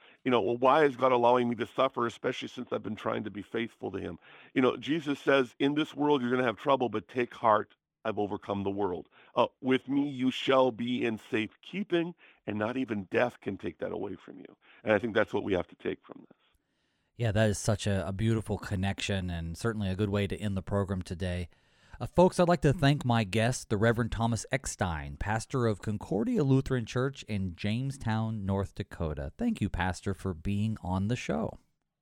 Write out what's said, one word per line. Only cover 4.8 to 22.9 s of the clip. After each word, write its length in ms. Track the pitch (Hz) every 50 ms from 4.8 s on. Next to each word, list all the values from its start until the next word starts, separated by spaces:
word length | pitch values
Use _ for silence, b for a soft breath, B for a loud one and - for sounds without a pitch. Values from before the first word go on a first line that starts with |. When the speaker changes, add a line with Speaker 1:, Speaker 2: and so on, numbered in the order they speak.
| 113 123 156 170 135 147 139 -
Speaker 1:
says, 360 | - 143 139 139 131 117 - _
"In 160 | 127 139 147
this 180 | 151 156 - -
world, 280 | 139 147 147 147 139
you're 100 | 123 120
gonna 120 | 127 127 127
have 140 | 120 107 -
trouble, 300 | - 147 139 131 127 113
but 200 | 104 110 - -
take 240 | - 123 123 - -
heart, 420 | - - 113 104 107 - - _ _ _ _ _ _ _
I've 120 | 110 104 104
overcome 460 | 104 95 104 98 - - 101 101 98
the 60 | 98
world. 400 | 98 98 101 92 87 82 - b b b b b b
Uh, 120 | - 117 - - _
with 280 | - 127 131 127 - 127
me, 180 | 139 143 143 147
you 240 | 135 123 127 131
shall 400 | - - - - 135 131 131 127
be 320 | 113 104 120 120 123 120 113
in 160 | 117 113 104 - -
safekeeping, 840 | - 110 110 107 - _ - - - 190 202 - 175 170 165 175 170 b b b b b b -
and 100 | 104 107
not 200 | 107 113 123 131
even 320 | 131 107 113 104 92 -
death 300 | - 117 120 120 - -
can 160 | - - 98 98
take 220 | - 92 - -
that 120 | 98 95
away 240 | 90 87 101 104 95
from 240 | - - - - -
you." 160 | - - - b b b b b b
And 80 | 113 107
I 60 | 101
think 140 | 113 117 95
that's 200 | 110 104 - -
what 100 | 104 101
we 100 | - 98
have 140 | 90 85 -
to 80 | -
take 240 | _ - 90 87 -
from 200 | _ - - -
this. 160 | - _ - _ _ _ _ _ _ _ _ _ _ _ _ _ _ _ _ -
Speaker 2:
Yeah, 160 | 120 113 92
that 160 | 107 110 110
is 80 | 98 -
such 280 | - - 107 - - 104
a, 200 | 98 95 82 92
a 60 | 98
beautiful 440 | 95 110 113 113 110 104 - 104 95
connection 720 | - - 104 92 95 98 98 - - - 101 95 92 92
and 280 | 87 85 82 82 82 -
certainly 320 | - 117 110 110 104 92
a 60 | 92
good 140 | 92 107 98
way 180 | 98 104 101 92
to 100 | 98 82
end 180 | 101 107 98
the 60 | 95
program 400 | - - 101 101 98 92 101 92
today. 480 | 90 - 92 82 95 90 90 90 87 - b b b b b b b b b b
Uh, 60 | 120 -
folks, 320 | - 170 180 180 - -
I'd 100 | 175 165
like 120 | 175 165
to 120 | - 147 131
thank 320 | - 139 135